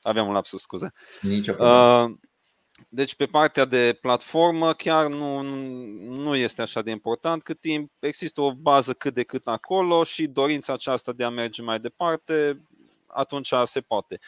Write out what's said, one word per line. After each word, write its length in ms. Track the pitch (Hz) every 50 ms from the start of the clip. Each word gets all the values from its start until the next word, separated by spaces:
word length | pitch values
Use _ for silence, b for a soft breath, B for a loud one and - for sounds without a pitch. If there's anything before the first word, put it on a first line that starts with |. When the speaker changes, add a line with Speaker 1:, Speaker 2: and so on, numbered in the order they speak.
Speaker 1:
aveam 240 | - 113 107 113 107
un 60 | 101
lapsus, 300 | 101 98 92 - - 95
scuze. 300 | - - - 90 90 82 - B B B B B
Speaker 2:
Nicio 320 | B 98 101 104 104 117
problemă. 500 | 107 - 120 120 123 123 123 120 120 120
Speaker 1:
Uh, 120 | 120 117 107 - _ _ _ _ _ _ _ _ _ _ - - - _
deci, 260 | - 127 139 135 -
pe 120 | - 143
partea 380 | 127 - 151 156 147 - 147 131
de 340 | 131 127 123 120 120 117 -
platformă, 760 | - 127 123 120 - - - 165 170 175 165 165 165 165 156
chiar 320 | - - 175 160 160 156
nu, 340 | 147 143 147 147 143 139 139
nu, 160 | 139 139 139 135 135 131 127 127 123 107 104 98 95 120 127
nu 220 | 135 143 151 143
este 260 | 131 123 110 - -
așa 200 | 117 - - 117
de 80 | 104 113
important, 520 | 110 104 - - - - - 160 165 160
cât 180 | - - 160 -
timp 320 | - 160 156 151 147 143 _ _
există 420 | - 147 147 - 180 151 - -
o 120 | 143 139
bază 400 | 127 131 160 151 139 139 120 127
cât 220 | 127 - - 143 127
de 80 | 123
cât 240 | 120 - - 127 -
acolo 580 | 123 113 117 - - 185 190 185 175 170 165 165
și 220 | - - - 160
dorința 460 | 143 127 139 139 147 151 143 - -
aceasta 400 | 135 120 - 139 131 120 - -
de 120 | 123 123 123
a 40 | 120
merge 340 | 120 120 117 117 110 -
mai 180 | 117 117 113 110
departe, 840 | 113 120 - - 175 170 160 156 _ - 160 156 151 147 139 143 _ _ _ _ _ _ _ _ _
atunci 460 | _ - - 135 - 143 143 131 - 135 127 123
se 160 | - - 135
poate. 380 | - - 113 101 - - - - b